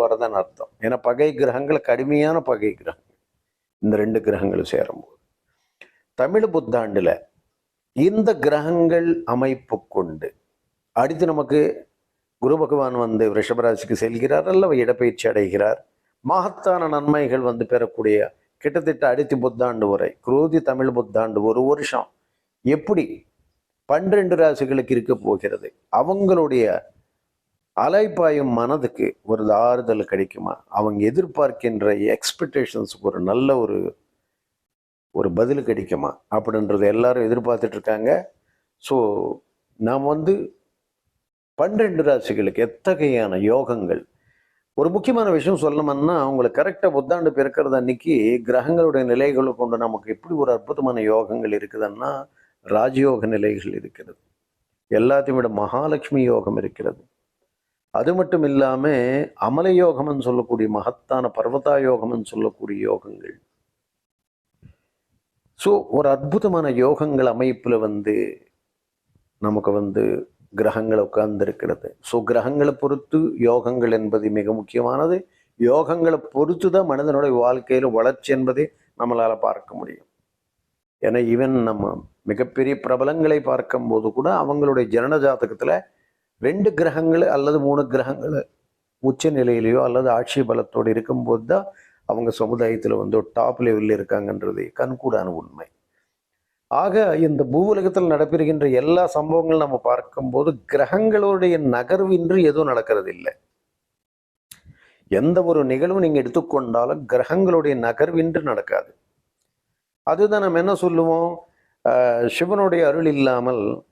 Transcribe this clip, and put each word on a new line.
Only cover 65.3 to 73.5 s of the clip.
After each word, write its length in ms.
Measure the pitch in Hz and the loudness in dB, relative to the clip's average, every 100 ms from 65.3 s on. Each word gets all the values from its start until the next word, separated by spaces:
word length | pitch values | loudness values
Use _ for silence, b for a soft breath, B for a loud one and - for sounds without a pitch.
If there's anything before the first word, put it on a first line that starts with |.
| _ _ _ | _ _ _
So 120 | 202 202 - 143 | 0 2 2 0
ஒரு 100 | 139 - | 2 0
அற்புதமான 600 | 147 202 208 170 147 123 131 | 0 -2 0 0 0 2 2
யோகங்கள் 460 | 151 151 139 127 117 | 2 0 2 0 2
அமைப்புல 440 | 131 120 120 113 107 | -2 -2 0 0 0
வந்து 300 | 104 104 104 101 - _ _ _ _ _ _ _ _ _ _ | -2 -2 -2 -2 -8 _ _ _ _ _ _ _ _ _ _
நமக்கு 320 | 104 107 104 104 | -2 0 0 0
வந்து 260 | 101 104 107 101 - _ _ 101 | -2 -2 -2 -2 -8 _ _ -2
கிரகங்கள் 440 | 107 110 110 107 | -2 0 0 0
உட்கார்ந்திருக்கிறது. 880 | 101 107 107 101 98 - 85 - - - | 0 -2 -2 -2 -4 -2 -6 -6 -10 -16
So, 240 | - 120 107 | -6 -4 0
கிரகங்களை 400 | 120 123 147 143 | 0 0 0 0
பொறுத்து 460 | 139 139 139 - 156 160 - | 0 -4 -4 -2 -2 -2 0
யோகங்கள் 520 | 117 | 2